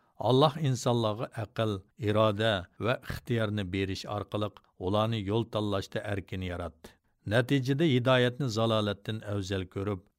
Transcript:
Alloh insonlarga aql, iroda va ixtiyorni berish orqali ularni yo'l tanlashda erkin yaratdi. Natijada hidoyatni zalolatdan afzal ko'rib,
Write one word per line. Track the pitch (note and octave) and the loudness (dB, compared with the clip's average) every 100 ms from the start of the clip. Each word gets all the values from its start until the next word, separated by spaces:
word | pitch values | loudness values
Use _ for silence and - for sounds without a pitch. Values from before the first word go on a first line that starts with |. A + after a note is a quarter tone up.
| _ - | _ -4
Alloh | A2+ B2+ D3+ D3+ | 2 4 4 2
insonlarga | C#3+ B2 B2+ A#2+ A2 G#2 C3+ | -2 0 0 0 0 -2 -6
aql, | - A2 - A2 G2 - - | -8 -8 -2 -2 -2 -8 -6
iroda | G#2 G#2+ A2 G2+ A2+ G2 E2+ - | 0 4 4 2 0 0 -4 -4
va | G2 C3+ | -2 -2
ixtiyorni | - - - A#2 G#2+ G#2 F#2 | -6 -10 -2 0 0 -2 -2
berish | G2 F#2+ F#2+ - | -2 -2 -4 -6
orqali | G2+ G2 G#2 G#2 - _ - | -8 -4 -4 -4 -8 _ -8
ularni | F#2 G#2 A2 A2+ | -2 0 2 0
yo'l | F#2+ A2 A#2 | 0 0 0
tanlashda | G#2+ G#2 G2 - A2 | -2 -2 -2 -4 -6
erkin | G#2+ G2 - F#2+ | -4 -6 -6 -6
yaratdi. | F#2 F2 E2+ - - _ _ _ - | -6 -6 -8 -12 -20 _ _ _ 0
Natijada | A2+ B2 C#3 B2+ C#3 E3+ | 0 2 2 2 2 4
hidoyatni | B2+ A#2+ B2+ B2 B2 C3+ | 4 4 4 4 0 -2
zalolatdan | G#2+ A2+ A2 G#2 G2+ - G#2+ | 0 2 2 2 -2 -6 -8
afzal | G#2 G#2 F#2+ G2 F#2 | -4 -4 -2 -4 -4
ko'rib, | G2+ G2 G2 - | -6 -4 -4 -8